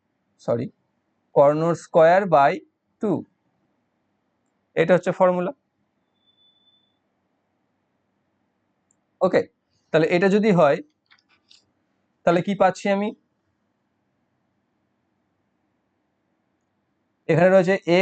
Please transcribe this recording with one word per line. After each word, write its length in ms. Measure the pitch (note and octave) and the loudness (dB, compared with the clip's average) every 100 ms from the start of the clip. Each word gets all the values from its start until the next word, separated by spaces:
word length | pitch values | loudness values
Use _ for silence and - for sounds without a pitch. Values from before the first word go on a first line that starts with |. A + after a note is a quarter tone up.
| _ _ _ _ | _ _ _ _
সরি, 220 | - A#2+ - _ _ _ _ _ _ - | -6 -6 -6 _ _ _ _ _ _ 2
কর্ণ 240 | C#3+ D3+ E3 D#3+ | 2 2 -4 -6
square 400 | - F3 D#3+ F#3 G3+ D3+ | -2 2 4 4 2 2
by 160 | C#3+ F#3 _ _ _ - | 2 -2 _ _ _ -10
two, 160 | G#3+ C3 - _ _ _ _ _ _ _ _ _ _ _ _ _ _ - | -6 -6 -8 _ _ _ _ _ _ _ _ _ _ _ _ _ _ -4
এটা 120 | E3 F3 | 0 0
হচ্ছে 160 | F#3 F3 | -2 -2
ফর্মুলা। 340 | F#3 F3+ F#3 - _ _ _ _ _ _ _ _ _ _ _ _ _ _ _ _ _ _ _ _ _ _ _ _ _ _ _ _ _ _ _ _ _ _ _ - F#3 | 0 0 -6 -10 _ _ _ _ _ _ _ _ _ _ _ _ _ _ _ _ _ _ _ _ _ _ _ _ _ _ _ _ _ _ _ _ _ _ _ -4 -2
ওকে, 140 | D3+ - _ _ _ _ | -2 -6 _ _ _ _
তাহলে 160 | D#3+ D#3+ F3 | -2 0 0
এটা 120 | F#3+ G#3 | 0 0
যদি 140 | A3 F3 | 0 2
হয় 180 | D3 E3 - _ _ _ _ _ _ _ _ _ _ _ _ _ | 2 0 -6 _ _ _ _ _ _ _ _ _ _ _ _ _
তাহলে 160 | F3+ E3+ E3+ | -2 -2 -2
কি 60 | G3 | -2
পাচ্ছি 240 | F#3 - G3+ G3 | -2 -2 -4 -4
আমি? 120 | G#3+ - _ _ _ _ _ _ _ _ _ _ _ _ _ _ _ _ _ _ _ _ _ _ _ _ _ _ _ _ _ _ _ _ _ _ _ _ _ _ _ _ - | -4 -10 _ _ _ _ _ _ _ _ _ _ _ _ _ _ _ _ _ _ _ _ _ _ _ _ _ _ _ _ _ _ _ _ _ _ _ _ _ _ _ _ -4
এখানে 160 | D#3 F#3 | 0 4
রয়েছে 220 | F#3+ F3+ G3 D#3+ F3+ | 2 2 -2 0 0